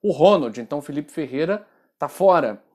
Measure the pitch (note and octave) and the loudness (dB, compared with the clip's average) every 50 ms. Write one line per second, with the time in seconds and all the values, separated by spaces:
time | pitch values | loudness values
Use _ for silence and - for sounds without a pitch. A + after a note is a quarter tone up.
0 | - G#3 E3 C3+ D#3 F#3+ G#3 F3+ C#3 A#2 G#2+ B2+ A#2 - C#3+ D3 C#3 - C#3+ D3 | -2 -2 0 4 4 4 6 4 0 -4 -8 -10 -10 -8 -8 -10 -8 -8 -8 -8
1 | D3 - - - D3+ B2 B2+ C#3 D#3 E3+ G3+ G#3 - _ _ _ _ _ _ _ | -10 -8 -10 -10 -8 -8 -4 -6 -4 -4 -4 -6 -8 _ _ _ _ _ _ _
2 | D3+ C#3 - - F#3 G3 F#3 E3 C#3 A2+ G#2 - _ _ _ | -8 -8 -4 2 4 4 4 4 2 -2 -6 -8 _ _ _